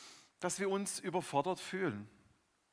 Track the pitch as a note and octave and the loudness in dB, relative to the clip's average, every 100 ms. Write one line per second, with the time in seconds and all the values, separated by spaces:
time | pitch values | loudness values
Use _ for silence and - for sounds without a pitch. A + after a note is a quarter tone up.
0 | - - - - F3+ - G3 G3 G3 - | -18 -18 -20 -4 -2 0 2 2 0 -4
1 | G3 F3 - C#3+ D#3+ F3+ - F#3 F3+ G#2 | 0 0 2 2 4 0 -2 0 0 0
2 | G#2+ - - _ _ _ _ | -6 -14 -20 _ _ _ _